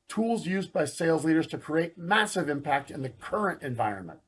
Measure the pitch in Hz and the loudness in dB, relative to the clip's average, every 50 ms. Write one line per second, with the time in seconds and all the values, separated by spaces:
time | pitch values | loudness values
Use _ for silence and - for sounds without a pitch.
0 | _ - - 214 226 226 233 214 151 165 185 196 185 190 - 185 156 135 - - | _ -6 -2 0 0 2 2 0 0 0 -2 -2 -2 -2 0 0 0 0 0 0
1 | 170 165 165 156 135 160 160 165 156 - - 135 - - 151 165 170 170 - 180 | 2 2 2 4 4 4 4 4 2 0 -4 -8 -6 -2 0 0 0 0 -4 -6
2 | 170 170 202 214 208 208 - 196 165 143 147 143 139 151 139 143 139 - - 143 | -2 2 4 4 4 2 0 -2 0 0 -2 -2 0 0 0 0 0 -2 -8 -6
3 | 131 127 - - - - - 214 208 190 165 - - 139 123 113 117 107 101 95 | -6 -8 -8 -10 -8 -4 -2 0 0 0 -2 -2 -6 -4 -2 0 0 0 0 -4
4 | 92 82 76 - _ | -6 -12 -14 -16 _